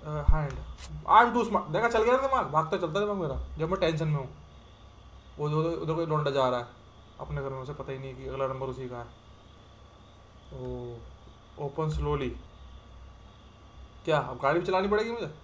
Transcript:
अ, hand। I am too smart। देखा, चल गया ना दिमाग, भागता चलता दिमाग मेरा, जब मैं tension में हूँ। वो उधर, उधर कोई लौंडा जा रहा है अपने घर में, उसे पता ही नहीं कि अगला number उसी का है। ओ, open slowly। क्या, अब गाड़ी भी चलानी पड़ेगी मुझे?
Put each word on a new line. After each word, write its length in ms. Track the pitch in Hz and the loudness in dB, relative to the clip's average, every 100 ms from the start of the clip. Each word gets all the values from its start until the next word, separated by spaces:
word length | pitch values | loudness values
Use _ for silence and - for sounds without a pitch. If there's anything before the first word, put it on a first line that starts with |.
| 151 | -6
अ, 180 | 151 | -2
hand। 300 | 139 156 151 135 - - - - - | 4 4 2 -6 -12 -14 -12 -10 8
I 140 | 208 | 8
am 100 | 240 | 8
too 160 | 226 202 | 4 2
smart। 200 | 190 - | 0 0
देखा, 200 | 170 233 | 0 2
चल 140 | 226 | 4
गया 100 | 226 | 4
ना 140 | 262 269 | 4 4
दिमाग, 220 | 262 160 | 2 2
भागता 280 | 151 156 196 | 2 2 0
चलता 220 | 165 170 | 0 0
दिमाग 180 | 208 202 | 0 -2
मेरा, 220 | 160 131 - - | -2 -4 -6 -4
जब 120 | 160 | -2
मैं 100 | 190 | 2
tension 280 | 165 156 156 | 2 2 0
में 80 | 147 | 0
हूँ। 140 | 127 - - - - - - - - - - - | -2 -12 -20 -20 -20 -20 -20 -20 -20 -20 -20 -4
वो 120 | 147 | 0
उधर, 200 | 156 165 | 2 2
उधर 240 | 170 160 | 0 -2
कोई 120 | 160 165 | -2 2
लौंडा 260 | 151 143 | 2 2
जा 180 | 139 127 | 4 4
रहा 100 | 123 | 2
है 60 | 120 - - - - - | -4 -14 -20 -20 -20 -14
अपने 220 | 139 147 | -8 -4
घर 80 | 139 | -4
में, 100 | 131 | -6
उसे 140 | 131 | -8
पता 180 | 147 135 | -10 -8
ही 80 | 135 | -8
नहीं 160 | 135 127 | -8 -10
कि 120 | 135 | -8
अगला 200 | 135 135 | -2 -2
number 200 | 131 131 | -2 -6
उसी 220 | 123 127 | -6 -8
का 40 | 120 | -10
है। 80 | 120 - - - - - - - - - - - - - - | -12 -16 -20 -20 -20 -20 -20 -20 -20 -20 -20 -20 -20 -20 -18
ओ, 420 | 135 127 127 123 120 117 - - - - - 147 | -12 -8 -8 -8 -12 -16 -18 -20 -20 -20 -8 -6
open 300 | 143 156 151 | -2 -2 0
slowly। 320 | 147 147 131 120 - - - - - - - - - - - - - - - - - | 0 0 -2 -6 -14 -20 -20 -20 -20 -20 -20 -20 -20 -20 -20 -20 -20 -20 -20 -10 0
क्या, 120 | 151 | 0
अब 220 | 127 127 | 0 -2
गाड़ी 160 | 135 160 | 2 2
भी 60 | 185 | 2
चलानी 220 | 185 196 | 2 4
पड़ेगी 240 | 208 226 | 2 2
मुझे? 220 | 233 160 - | -4 -6 -10